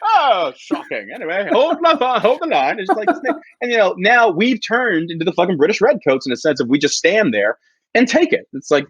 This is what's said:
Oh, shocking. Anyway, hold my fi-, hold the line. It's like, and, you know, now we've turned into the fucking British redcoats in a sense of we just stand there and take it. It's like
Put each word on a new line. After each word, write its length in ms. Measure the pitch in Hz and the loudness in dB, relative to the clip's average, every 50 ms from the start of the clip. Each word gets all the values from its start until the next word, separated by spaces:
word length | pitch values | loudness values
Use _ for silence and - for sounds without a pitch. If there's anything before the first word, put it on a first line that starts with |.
Oh, 520 | - 415 453 403 311 277 226 185 170 143 127 - | -2 2 2 2 4 4 2 2 0 -4 -6 -10
shocking. 520 | - - 151 - 160 - 151 120 104 98 135 | -8 -8 -8 -8 -6 -8 -10 -10 -10 -10 -14
Anyway, 340 | - - 160 165 190 202 185 | -12 -8 -6 -4 -4 -2 0
hold 260 | 175 208 262 320 339 302 | 2 2 2 2 0 0
my 140 | 330 330 320 - | 0 0 0 0
fi-, 220 | 254 254 254 226 | 0 -2 -2 0
hold 220 | 165 208 254 302 | 2 2 0 0
the 60 | - 330 | -2 -2
line. 320 | 254 151 135 139 165 226 | -2 0 0 0 -2 -4
It's 100 | 196 185 | -2 -4
like, 200 | 190 - 214 208 196 - - 262 - 302 - _ _ _ | -4 -4 -2 -8 -8 -8 -6 -6 -6 -6 -8 _ _ _
and, 100 | - 247 | -8 -4
you 60 | 240 233 | 0 2
know, 180 | 208 185 185 185 | 2 0 0 0
now 320 | 180 202 233 247 233 226 | 0 2 4 4 4 2
we've 300 | 180 156 208 240 262 226 - | 2 2 0 0 0 -2 -4
turned 460 | - 220 240 254 240 202 160 165 170 | -2 -2 0 0 0 0 -2 -2 -4
into 140 | 170 165 160 | -6 -4 -4
the 80 | 175 175 | -4 0
fucking 240 | - 170 - 190 156 | 0 0 0 0 0
British 240 | 143 147 143 - | 0 0 0 0
redcoats 440 | 190 233 294 117 - - 135 135 - | 2 0 0 0 0 0 0 0 0
in 60 | 135 | -4
a 60 | 123 117 | -6 -4
sense 220 | - 160 147 - | -2 -2 -2 -2
of 80 | 139 117 | -2 2
we 120 | 127 151 | 4 4
just 180 | 147 143 - - | 4 4 2 0
stand 360 | - 160 185 214 214 175 113 | 0 2 2 2 2 2 0
there 240 | 107 101 101 - - _ _ _ _ _ _ _ | 0 0 0 -2 -4 _ _ _ _ _ _ _
and 140 | 226 247 240 | 2 2 4
take 260 | - 311 349 330 - | 4 2 2 2 0
it. 140 | - - _ _ | -2 -4 _ _
It's 180 | 135 - - | -16 -4 0
like 160 | 151 143 139 143 | 0 0 0 -2